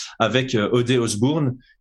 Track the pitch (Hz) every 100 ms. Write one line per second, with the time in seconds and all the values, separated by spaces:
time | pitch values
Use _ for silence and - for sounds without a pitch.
0 | - - 110 120 131 110 104 120 120 127
1 | 113 101 123 156 143 127 - _